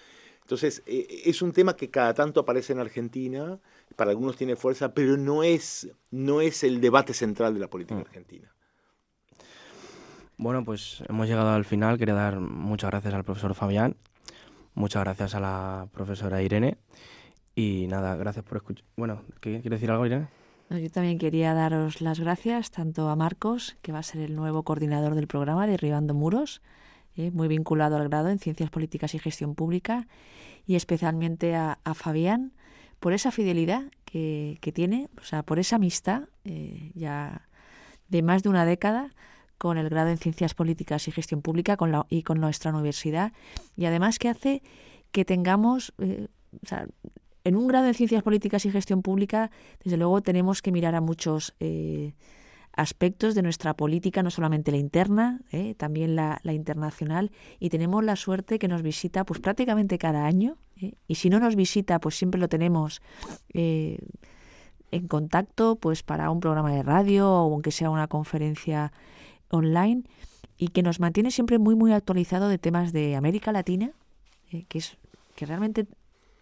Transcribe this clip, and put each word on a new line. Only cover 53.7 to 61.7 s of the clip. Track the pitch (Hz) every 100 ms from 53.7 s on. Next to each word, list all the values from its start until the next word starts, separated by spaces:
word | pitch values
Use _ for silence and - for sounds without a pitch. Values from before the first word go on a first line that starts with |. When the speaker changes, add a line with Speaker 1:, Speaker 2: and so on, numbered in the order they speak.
Speaker 3:
política, | 151 151 170 185 190
no | 180
solamente | 175 160 156 151
la | 143
interna, | 143 170 190 208 233 247 -
eh, | 156 214 214
también | 151 156 165 160
la, | 156 -
la | 165
internacional, | 156 160 151 151 - 156 165 208 - - -
y | 170
tenemos | 160 170 208
la | 220 196
suerte | - 190 190 220
que | 185
nos | 175
visita, | 160 - 180 185
pues, | 196 160
prácticamente | - 214 247 214 196 175
cada | 160 151 147
año, | 180 233 320 - -
eh, | 185 - -
y | 165
si | 180
no | 202
nos | 233 208
visita, | 185